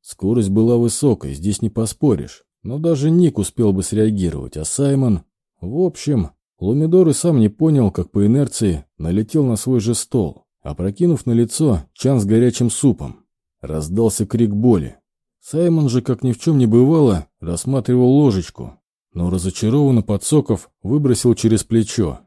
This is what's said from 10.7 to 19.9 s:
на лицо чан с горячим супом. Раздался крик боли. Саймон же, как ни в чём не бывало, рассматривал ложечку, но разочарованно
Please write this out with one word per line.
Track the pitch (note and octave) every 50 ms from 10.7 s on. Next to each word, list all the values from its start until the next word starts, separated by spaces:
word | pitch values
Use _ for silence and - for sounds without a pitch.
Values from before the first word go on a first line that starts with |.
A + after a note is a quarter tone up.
| - - F2 G2 G#2 - F3 F3 E3 B2 -
на | B2+ A#2
лицо | A2+ A#2+ A2+ - - D#3 D3 A#2 E2 - _ _
чан | _ - B2+ C#3 B2+
с | G#2
горячим | G2 A2 A2+ A#2+ B2 A#2 - B2 A#2
супом. | - - - C#3 G#2+ - D2 C2 A1+ - _ _ _ _ _ _ _ _
Раздался | - C2+ D#2 D#2 D2+ D2+ F2+ G#2 A#2 A2 G2+ - A2
крик | G2 - A2+ A#2 G#2+
боли. | G2+ G2+ A2 B2 A#2 F#2 D2 A#1 - _ _ _ _ _ _ _ _ _
Саймон | _ - - D3+ F3 F3 E3 D#3+ D3+ C3+
же, | A2+ B2+ -
как | - B2+ - -
ни | B2+ A#2+
в | -
чём | - E3+ D#3+ C#3
не | B2+
бывало, | A2+ G#2+ A#2+ B2+ C3+ D#3+ E3 D3 B2 G2+ E2+ D2+ _ _ _
рассматривал | - E2 E2+ E2+ - - C3+ C3+ A#2+ - B2 B2 B2 B2
ложечку, | C3 C#3+ D3 C3+ G#2 F#2+ F2 - - - A#1+ A1 - _ _ _ _ _ _ _ _
но | F2 E2+ F2
разочарованно | F2+ F#2 E2+ F#2+ F2 - - G#2+ A2+ C#3+ D3 C#3